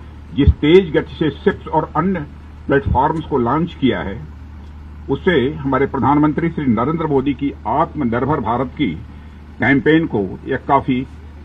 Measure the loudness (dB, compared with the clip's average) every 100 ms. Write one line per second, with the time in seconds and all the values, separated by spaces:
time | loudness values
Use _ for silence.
0 | -16 -18 -6 2 4 4 6 6 6 0
1 | -2 -2 -2 0 -2 -2 -2 -2 0 0
2 | 0 -2 -6 -14 -18 -10 0 0 2 2
3 | 2 0 -2 0 2 0 -2 0 0 0
4 | -4 -8 -12 -16 -16 -16 -16 -16 -16 -10
5 | -4 -2 2 4 2 0 0 0 0 2
6 | 2 4 4 2 -2 0 2 2 2 0
7 | 0 0 0 -2 -4 -4 -2 0 0 0
8 | 0 0 0 0 0 -2 -2 -2 -2 -4
9 | -10 -16 -18 -20 -16 -2 2 4 6 4
10 | 4 -2 -2 -6 -6 -4 2 2 2 -2
11 | -4 -12 -18 -18